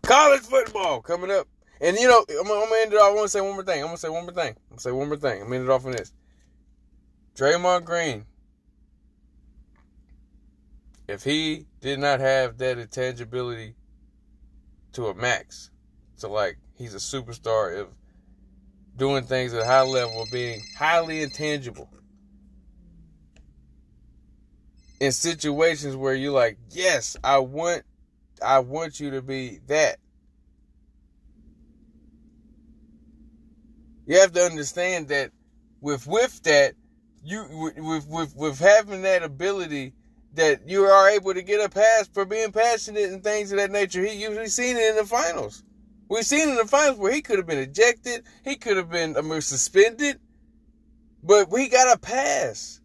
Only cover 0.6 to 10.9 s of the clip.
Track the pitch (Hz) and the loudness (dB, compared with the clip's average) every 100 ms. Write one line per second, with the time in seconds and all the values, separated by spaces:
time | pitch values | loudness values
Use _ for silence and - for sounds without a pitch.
0.6 | 240 208 180 131 110 175 185 196 - _ | 0 -4 -4 -4 -6 -8 -2 -2 -2 _
1.6 | _ _ 156 196 247 240 220 147 190 208 | _ _ -2 2 6 6 6 -6 -2 -2
2.6 | 220 220 220 208 202 208 208 202 196 196 | 0 0 2 6 6 6 0 -2 -4 -6
3.6 | 190 160 151 170 160 160 175 180 147 107 | -6 -4 -6 -8 -8 -8 -8 -6 -6 -6
4.6 | _ 117 123 127 147 147 143 98 104 127 | _ -12 -8 -6 -4 -4 -4 -4 -6 -6
5.6 | 127 131 131 123 90 _ _ _ _ _ | 0 0 0 -10 -10 _ _ _ _ _
6.6 | _ _ _ _ _ _ _ - 135 170 | _ _ _ _ _ _ _ -2 2 2
7.6 | 180 180 170 170 160 110 107 _ _ _ | 2 0 0 -4 -2 -6 -12 _ _ _
8.6 | _ _ _ _ _ _ _ _ _ - | _ _ _ _ _ _ _ _ _ -20
9.6 | - _ _ _ _ - _ _ _ _ | -20 _ _ _ _ -20 _ _ _ _
10.6 | _ - - | _ -20 -20